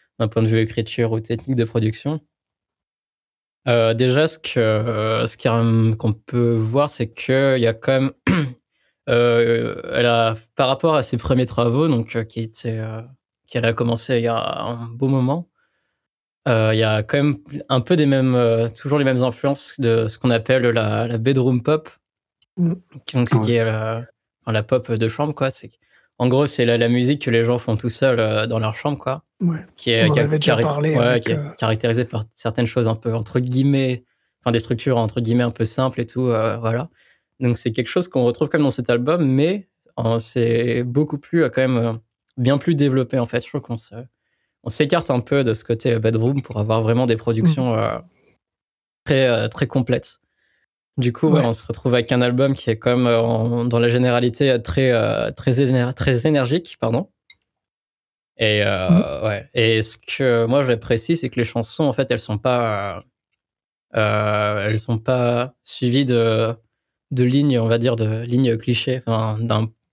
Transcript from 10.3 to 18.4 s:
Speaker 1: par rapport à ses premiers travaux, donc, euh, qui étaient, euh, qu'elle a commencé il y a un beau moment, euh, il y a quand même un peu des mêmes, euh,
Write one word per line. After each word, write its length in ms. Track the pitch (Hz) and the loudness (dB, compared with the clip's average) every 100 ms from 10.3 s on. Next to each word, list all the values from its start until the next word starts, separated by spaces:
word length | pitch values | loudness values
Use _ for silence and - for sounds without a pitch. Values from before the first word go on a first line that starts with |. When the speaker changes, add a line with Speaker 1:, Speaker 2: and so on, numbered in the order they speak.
| 110 - - | -2 -6 -2
Speaker 1:
par 120 | 131 | 0
rapport 280 | 135 165 151 | 0 0 0
à 60 | |
ses 140 | 120 120 | 0 -4
premiers 280 | - 127 123 | 0 0 0
travaux, 420 | - 117 127 160 | 0 0 2 2
donc, 280 | 120 113 117 | 0 -2 -6
euh, 80 | |
qui 180 | 113 117 | -6 -8
étaient, 360 | 113 - 120 110 | -10 -8 -8 -8
euh, 240 | 110 113 117 131 _ _ _ | -8 -10 -14 -20 _ _ _
qu'elle 180 | 123 117 | -4 -2
a 80 | |
commencé 440 | 110 117 117 - 123 | 0 -2 -2 -2 0
il 60 | |
y 40 | 117 | 0
a 340 | 113 - - | -2 -4 -6
un 240 | - 117 117 | -8 -8 -10
beau 200 | 120 135 | -4 0
moment, 400 | 135 127 165 175 _ _ _ _ _ _ _ _ _ - | 2 0 -2 -6 _ _ _ _ _ _ _ _ _ 0
euh, 240 | 113 110 | 2 4
il 60 | 110 | 2
y 40 | |
a 200 | 110 107 | 2 0
quand 140 | 104 147 | 0 0
même 200 | 147 - - - - | 0 -2 -8 -12 -2
un 100 | 127 | -2
peu 160 | 113 175 | 2 2
des 100 | 143 | 2
mêmes, 300 | 135 131 | 2 2
euh, 320 | 127 | 2